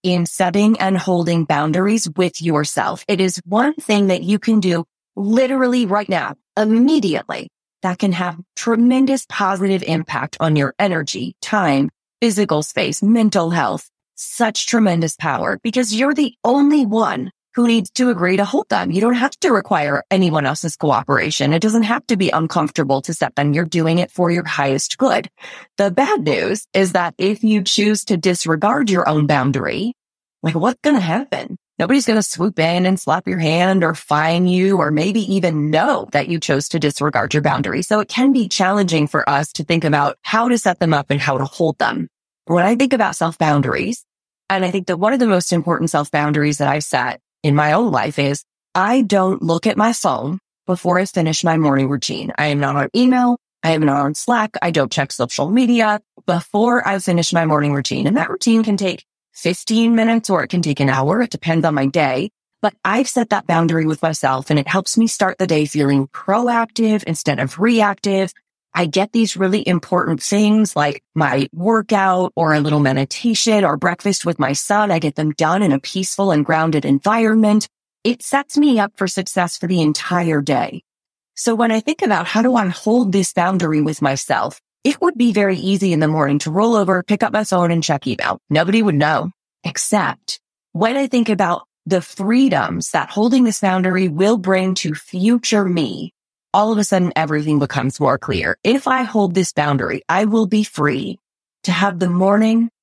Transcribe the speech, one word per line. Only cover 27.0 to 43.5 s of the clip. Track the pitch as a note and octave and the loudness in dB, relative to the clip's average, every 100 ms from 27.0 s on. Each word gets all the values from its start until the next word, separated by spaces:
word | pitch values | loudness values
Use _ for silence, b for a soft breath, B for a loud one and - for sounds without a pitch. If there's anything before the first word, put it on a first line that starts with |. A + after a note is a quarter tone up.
| E3+ - | -2 -2
if | F#3+ G#3 | -2 0
you | A3 G#3+ | 2 2
choose | F#3 - G3+ G#3+ - | 0 0 2 0 -2
to | F3+ | 0
disregard | F#3 F3 E3 D#3+ G3+ C#4 A#3 | 0 0 0 0 2 2 2
your | F3+ - | 2 2
own | D3+ D3 | 2 2
boundary, | D3 C3 C3 D#2+ B1+ A3 - _ _ _ _ | 2 2 0 -2 -4 -6 -8 _ _ _ _
like, | D#3+ D#3+ | -4 0
what's | G#3 B3 | -2 0
gonna | D4 C4+ | 0 2
happen? | E3+ F#3+ C#4 - - F3+ _ - | 0 -2 -4 -8 -8 -14 _ -4
Nobody's | F3 C#4 A#3+ | 0 2 2
gonna | A3 | 0
swoop | - - G3 - | 0 -2 -2 0
in | D#3+ F3 F#3 | 0 2 0
and | G3 | 0
slap | - E3 F#3 | 0 -2 -2
your | F#3 | -2
hand | D#3+ E3+ F#3 F#3+ | 0 2 2 2
or | E3 D#3+ | 0 -2
fine | - D3+ D#3+ E3+ F3+ | -2 0 2 2 2
you | F3+ F#3+ G3 | 2 2 2
or | D3+ | 0
maybe | D3+ F3+ G#3+ F#3 | 0 0 -2 0
even | G3 F3 D3+ D3+ | 0 0 0 0
know | D#3 G3+ C3+ G2 | 0 0 -2 -2
that | C#3+ - | -4 -2
you | E3 | -4
chose | - C#3 - | -2 -2 -2
to | - | -2
disregard | D3 - D3 C#3 - | -2 0 -2 0 0
your | D3+ | 0
boundary. | C#3+ - G#2 - | 0 -2 -4 -4
So | F3+ G#3+ | -2 -2
it | G#3 | -2
can | - C4+ | 0 2
be | C4 G3 | 2 0
challenging | - F#3 G#3 F#3 D#3+ D3 | 0 0 2 2 2 0
for | D3 - | 0 0
us | C#3+ D3+ | -2 -2
to | - | -8
think | D3 E3 | -2 0
about | D#3 D3 C#3+ - | 2 2 0 -4
how | - A3 A#3+ | -2 0 2
to | A#3+ | 2
set | G3 F3 | 0 0
them | E3+ | 0
up | D3 - | 0 0
and | C#3+ | -2
how | D3 C3+ | 0 -2
to | C#3 | -4
hold | - D#3+ C#3+ | -2 -2 0
them. | A#2 B2 D#3+ _ _ _ - | -4 -4 -8 _ _ _ -2
When | E3+ F#3 | 2 2
I | A#3+ | 2
think | C4 | 2
about | B3+ G3+ D#3 | 2 -2 -2
self | E3 - | -4 0
boundaries, | D#3 | 2